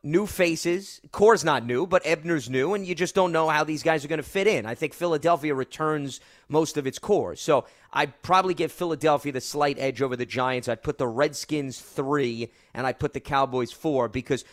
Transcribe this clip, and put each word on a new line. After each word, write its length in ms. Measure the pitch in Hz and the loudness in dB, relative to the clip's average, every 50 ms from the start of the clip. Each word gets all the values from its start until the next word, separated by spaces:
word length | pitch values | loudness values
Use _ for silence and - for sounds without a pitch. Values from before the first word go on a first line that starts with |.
| - | -6
new 200 | 143 160 190 208 | 0 2 2 2
faces. 720 | 196 - - 180 170 160 156 - 170 175 196 196 - - - _ - | 0 0 2 2 2 2 -2 -2 -2 -2 -2 -4 -10 -18 -20 _ -12
Core's 340 | - - 202 220 226 165 147 | 0 4 6 8 8 6 4
not 200 | 160 147 127 117 | 2 2 2 0
new, 200 | 120 123 127 180 175 | 0 0 0 0 2
but 140 | 185 175 - | 0 0 2
Ebner's 440 | 151 170 156 151 170 170 151 110 120 | 2 0 0 0 -2 -2 -2 -2 -2
new, 240 | 131 131 135 170 208 | -2 0 0 0 0
and 120 | 202 190 180 | -2 -4 -6
you 80 | 180 | -4
just 180 | 151 180 170 - | -4 -4 0 2
don't 160 | 196 185 180 | 2 2 2
know 160 | 160 160 160 156 | 2 2 2 2
how 140 | 151 151 156 | 2 2 0
these 200 | 151 156 143 - | 0 -4 -2 0
guys 200 | 165 160 151 135 | 2 0 0 0
are 40 | 147 | -4
gonna 160 | 160 156 131 | -6 -6 -6
fit 240 | - - 196 196 214 | -4 -2 0 2 2
in. 180 | 202 131 104 | 2 2 -2
I 80 | 110 120 | -4 -6
think 180 | - 160 143 - | -6 -6 -8 -6
Philadelphia 600 | - 170 175 160 147 143 170 170 156 147 151 139 | -4 -2 0 0 2 4 2 2 2 2 -2 -2
returns 680 | 131 127 - - - 156 156 156 151 143 135 120 - - - - _ _ - | -2 -4 -6 -6 -4 -2 -2 -2 -2 -4 -6 -10 -12 -18 -20 -20 _ _ 0
most 260 | 143 156 165 - - 151 | 2 2 2 2 -2 -2
of 100 | 135 131 | -4 -4
its 100 | - - | -6 -6
core. 380 | - - 202 165 107 90 82 | 0 0 2 2 2 -2 -6
So 300 | - - 160 147 123 - - - _ _ - | -8 0 2 2 2 2 -2 -16 _ _ -6
I'd 300 | - 139 151 143 - _ | -2 -2 -2 -2 -4 _
probably 320 | - - 180 190 185 185 175 | -2 2 2 4 4 2 0
give 180 | 143 165 151 | -2 -2 -4
Philadelphia 600 | - - 180 170 160 131 143 156 147 139 - 143 | -2 -4 -4 -4 -4 0 2 2 2 2 0 -4
the 100 | 127 127 | -6 -6
slight 360 | - - - 147 147 147 139 - | -6 -6 -2 0 0 0 0 0
edge 220 | 135 135 127 110 | -2 -4 0 0
over 140 | 139 131 123 | -2 -2 -2
the 100 | 120 120 | -4 -4
Giants. 420 | 113 - 131 127 127 127 127 117 123 | -4 -2 0 0 0 0 -2 -2 -2
I'd 140 | 113 - - | -4 -4 -4
put 140 | 151 143 - | -6 -4 -2
the 100 | 135 120 | -2 -2
Redskins 720 | 113 123 147 156 139 - - - 156 147 139 135 120 - | 2 0 0 0 0 -6 -8 -4 -4 -4 -4 -6 -8 -12
three, 680 | - - - - 139 135 147 147 139 120 117 117 117 - _ _ _ _ - | -16 -12 -6 -6 -2 0 0 0 0 0 -2 -4 -8 -10 _ _ _ _ -8
and 120 | 117 127 131 | -4 -4 -4
I'd 120 | 123 - | -4 -2
put 140 | 147 139 - | -4 -4 -4
the 60 | 143 | -6
Cowboys 500 | - - 147 139 139 127 127 127 120 113 | -6 -2 0 2 2 2 0 -2 -2 -2
four, 360 | - - - 160 143 131 120 110 | -6 -6 -4 0 0 0 0 0
because 340 | 104 127 123 - 135 120 - - | -2 -6 -4 -2 -4 -4 -4 -12